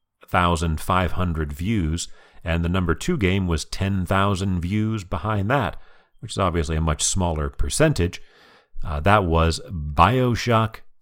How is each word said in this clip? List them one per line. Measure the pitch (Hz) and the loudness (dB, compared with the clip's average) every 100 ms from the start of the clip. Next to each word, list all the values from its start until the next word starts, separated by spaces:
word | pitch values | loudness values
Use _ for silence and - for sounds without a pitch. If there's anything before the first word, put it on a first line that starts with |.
| _ _ - | _ _ -2
thousand | 98 87 82 85 80 | 2 4 2 0 -2
five | - 92 85 | 0 0 2
hundred | - 90 80 73 | 0 0 -2 -4
views, | 73 90 110 78 82 - - - - 87 | -4 -2 0 0 -2 -6 -14 -20 -12 -4
and | 85 | -2
the | 85 | 0
number | 95 87 80 | 0 0 0
two | - 175 | 0 0
game | 87 98 90 | 2 2 0
was | 82 - | -2 -2
ten | - 98 98 87 | -4 -2 -2 0
thousand | 98 101 92 98 90 | 2 2 0 0 -2
views | 85 107 110 110 | -2 -2 -2 -4
behind | 87 95 107 107 98 | -6 -6 -2 -2 0
that, | 139 90 - - - _ - | 0 -2 -6 -16 -20 _ -18
which | 113 | -10
is | - | -2
obviously | 95 85 78 80 | 0 0 -2 0
a | |
much | 80 76 | 0 0
smaller | - 98 87 78 69 | -2 0 0 -2 -4
percentage. | - - - 156 135 87 - - _ - - _ - 87 | -4 -4 2 2 2 0 -2 -18 _ -20 -20 _ -6 -4
Uh, | 73 | 0
that | 82 104 90 | 2 4 4
was | 82 82 78 - | 4 4 0 -6
BioShock | 87 76 73 90 127 127 113 120 113 110 - - - | -8 -4 4 4 6 2 0 2 2 2 -4 -20 -18